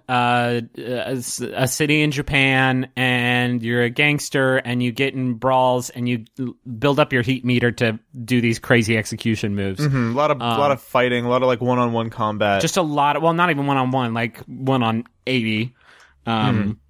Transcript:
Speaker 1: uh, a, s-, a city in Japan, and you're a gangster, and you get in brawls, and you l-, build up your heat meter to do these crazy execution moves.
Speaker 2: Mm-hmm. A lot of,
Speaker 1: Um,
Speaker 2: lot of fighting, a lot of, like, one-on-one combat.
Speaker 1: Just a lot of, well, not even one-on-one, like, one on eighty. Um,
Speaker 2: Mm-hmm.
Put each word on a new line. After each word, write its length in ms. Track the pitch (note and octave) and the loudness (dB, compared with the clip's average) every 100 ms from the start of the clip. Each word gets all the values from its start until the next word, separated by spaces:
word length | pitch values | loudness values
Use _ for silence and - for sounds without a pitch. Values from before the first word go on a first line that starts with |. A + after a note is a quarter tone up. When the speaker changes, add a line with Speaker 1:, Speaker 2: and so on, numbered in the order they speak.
| - | -2
Speaker 1:
uh, 540 | B2 A#2+ B2 A#2+ A#2+ A#2 - | 0 2 2 0 -2 -6 -12
a, 300 | B2 B2 G2+ | -8 -6 -4
s-, 320 | C3 B2+ - | -6 -6 -8
a 260 | B2 - B2+ | -6 -2 -2
city 340 | - D3+ D3+ | 0 0 2
in 100 | D3+ | 2
Japan, 760 | C#3 C#3 C#3 C3+ C3 C3 B2+ C3 - | -2 -2 2 2 4 2 0 -4 -2
and 680 | B2+ B2 B2 B2 B2 B2 | 0 0 0 0 0 -2
you're 200 | A2+ B2 | -2 0
a 60 | A#2+ | 0
gangster, 680 | B2 D3 D3 - C#3+ C3 C3 | 0 0 0 -2 0 2 0
and 240 | A#2+ B2 | 0 -2
you 120 | B2 | -2
get 200 | A2+ C3+ | -2 -4
in 200 | C3+ B2+ | -2 -4
brawls, 560 | A2+ B2+ C3 B2+ B2+ A#2+ | -2 0 2 2 0 -4
and 180 | B2 A#2+ | -6 -4
you 160 | B2 A2 - | -4 -6 -10
l-, 160 | B2+ - - A2+ | -10 -10 -14 -2
build 220 | C#3+ C3+ | 0 2
up 100 | - | 2
your 100 | B2+ | 2
heat 220 | A2+ C3 | 0 -2
meter 280 | B2 B2 A#2+ | 0 2 2
to 260 | - A#2 A2 _ B2+ | 0 -2 -2 _ -12
do 160 | A2+ B2 | 0 2
these 200 | A#2 A2+ | 2 0
crazy 380 | - A#2+ G#2+ A2+ | 2 2 4 0
execution 560 | G#2 A2+ A#2 G#2+ A2 G2+ | -2 -4 -2 -2 -2 -4
moves. 260 | G2 F#2+ | -4 -2
Speaker 2:
Mm-hmm. 300 | D3 C3+ A#2 | 0 0 0
A 40 | B2 | 2
lot 160 | D3+ | 2
of, 100 | C3+ | 2
Speaker 1:
Um, 180 | A#2+ A2+ | 0 2
Speaker 2:
lot 120 | C#3+ | 2
of 100 | C3 | 0
fighting, 440 | - C3 B2 B2 A#2+ | 0 2 2 2 2
a 40 | |
lot 120 | B2 | 2
of, 60 | B2+ | 2
like, 100 | A#2+ | 2
one-on-one 500 | B2 B2 A#2+ A#2 A2+ | 2 2 2 0 -4
combat. 520 | A2 G#2+ G#2 G#2 G2 | -2 -2 0 2 2
Speaker 1:
Just 160 | D#3+ G3 | 0 0
a 40 | |
lot 360 | D#3+ D3 C#3+ D3 | 0 0 2 2
of, 40 | |
well, 100 | E3 | 2
not 160 | E3 F3+ | 2 2
even 160 | C#3+ C#3 | 0 0
one-on-one, 460 | C#3 B2+ C3 B2 | 0 0 0 -2
like, 260 | A#2 A#2 - - | -2 -4 -8 -16
one 340 | B2+ C3 C3 | -6 0 2
on 220 | A2+ A2+ - _ - | 2 0 -6 _ -4
eighty. 480 | C3 A2+ G#2+ B2 _ _ - - _ - | -2 0 -2 -4 _ _ -20 -20 _ -4
Um, 320 | A2+ G#2+ A2+ | 0 2 2
Speaker 2:
Mm-hmm. 140 | G2+ G#2+ | -2 -6